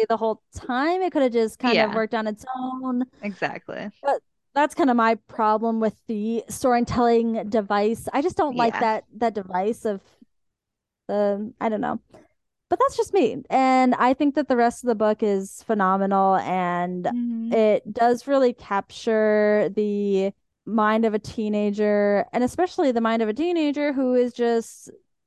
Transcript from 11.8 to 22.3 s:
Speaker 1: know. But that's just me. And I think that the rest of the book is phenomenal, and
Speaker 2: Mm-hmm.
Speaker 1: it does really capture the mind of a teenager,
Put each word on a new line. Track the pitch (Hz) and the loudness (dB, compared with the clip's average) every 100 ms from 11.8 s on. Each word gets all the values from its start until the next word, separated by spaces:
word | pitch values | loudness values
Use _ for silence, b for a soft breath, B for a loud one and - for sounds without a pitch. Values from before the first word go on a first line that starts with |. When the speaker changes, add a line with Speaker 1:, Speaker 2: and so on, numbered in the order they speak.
Speaker 1:
know. | - 233 _ B B B _ _ - | -4 -6 _ B B B _ _ -4
But | 349 | 0
that's | 539 - | 2 0
just | 440 | -2
me. | 392 240 - - | 2 0 -2 -2
And | 269 262 262 254 240 | 2 4 4 4 4
I | 247 | 2
think | 269 294 285 | 2 2 0
that | 285 | 0
the | 247 | 2
rest | 240 - | 2 0
of | 247 | -4
the | 214 | 0
book | 214 214 | 0 2
is | 214 196 196 - | 0 0 -4 -12
phenomenal, | - 214 185 190 196 196 196 190 | -4 2 2 2 2 2 4 2
and | 113 185 180 175 180 180 180 | 2 -2 -2 -2 -4 -4 -4
Speaker 2:
Mm-hmm. | 240 240 226 226 | -4 -4 -4 -2
Speaker 1:
it | 233 214 202 - | 2 4 2 -2
does | 226 233 247 - | 0 0 0 0
really | 277 247 | 2 2
capture | - - 196 - - - 220 214 214 208 208 196 202 | 0 -6 -6 -6 -8 -2 0 2 2 4 2 0 0
the | 208 202 202 190 196 - _ _ - | -2 0 0 0 0 -4 _ _ -4
mind | 220 214 220 226 | 0 2 2 2
of | |
a | 214 | -2
teenager, | - - 214 208 208 202 208 208 202 202 - | -6 -6 -2 0 -2 0 0 2 2 2 0